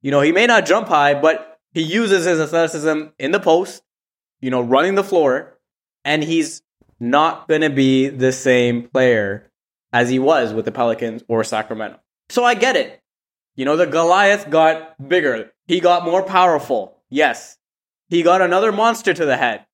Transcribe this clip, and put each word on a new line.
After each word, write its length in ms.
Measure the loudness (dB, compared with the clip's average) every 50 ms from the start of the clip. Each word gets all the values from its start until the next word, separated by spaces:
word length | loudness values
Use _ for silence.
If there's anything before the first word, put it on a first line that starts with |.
You 100 | -4 0
know, 100 | 2 2
he 120 | 2 4
may 140 | 4 2 2
not 200 | 4 4 2 4
jump 220 | 2 0 0 0 0
high, 260 | 2 2 4 2 2
but 460 | 2 2 0 0 0 -6 -16 -20 _ _ _
he 100 | _ -6
uses 420 | -6 -2 -2 -2 0 2 0 0 2
his 160 | 0 0 0
athleticism 680 | -2 -2 0 0 0 0 -4 -4 -2 -2 -2 -2 -6 -10 _ _
in 120 | -4 -2
the 100 | -2 0
post, 420 | 2 2 2 2 0 -4 -12 -20 _ _ _ _ _ _ _ _ _ _ _ _
you 100 | -8 -4
know, 100 | -4 -4
running 340 | 0 2 2 2 2 2 0
the 100 | -2 -2
floor. 540 | 0 0 0 2 2 0 -2 -6 -12 _ _ _ _ _ _ _ _ _ _ _
And 200 | -4 -4 -4 -2
he's 380 | -2 -2 -2 -2 -4 -8 -18 _ _ _ _ _ _ _ _
not 500 | -4 0 2 2 2 2 -2 -6 -4 -2
gonna 220 | 0 0 0 0
be 380 | 0 2 2 2 4 2 0 0
the 240 | -2 -2 -2 -2
same 560 | -2 -2 0 2 2 2 2 0 -2 -4 -6 -4
player 640 | -2 0 2 2 2 0 -2 -4 -8 -10 _ _ _ _ _ _ _ _ _ _
as 160 | -2 -2 -2 0
he 100 | -2 0
was 360 | 2 2 2 2 0 -2 -4
with 100 | -6 -6
the 80 | -6
Pelicans 500 | -4 -2 -2 -2 -2 -4 -6 -8 -10 -12 _ _
or 160 | -4 -4 -2
Sacramento. 560 | -2 -4 -6 -6 -6 -10 -10 -10 -12 -14 _ _ _ _ _ _ _
So 140 | -4 0 0
I 100 | 0 0
get 220 | 0 0 0 0
it. 240 | 0 -2 -4 -8 _ _ _ _ _ _ _ _ _ _ _ _
You 100 | -6 -2
know, 100 | -2 0
the 100 | 0 0
Goliath 600 | 0 0 0 2 2 4 4 4 2 2 0 -2 -2
got 580 | 2 2 4 4 2 0 -8 -18 _ _ -6
bigger. 460 | -2 -2 0 0 0 -4 -4 -8 -14 _ _ _
He 140 | -4 -4 0
got 240 | 2 2 2 2 0
more 180 | -2 -2 -2
powerful. 720 | -2 0 0 2 2 4 2 0 -2 -4 -4 -4 -6 -8 _ _ _ _
Yes. 480 | -2 0 0 0 0 -4 -12 -20 -20 _ _ _ _ _ _ _ _ _ _ _
He 140 | -2 0
got 200 | 2 4 4 4
another 300 | 2 2 0 0 0 0
monster 420 | -2 0 0 0 -2 -2 -2 -4 -2
to 100 | -2 0
the 120 | -2 0
head. 280 | 0 -2 -4 -4 -6 _ _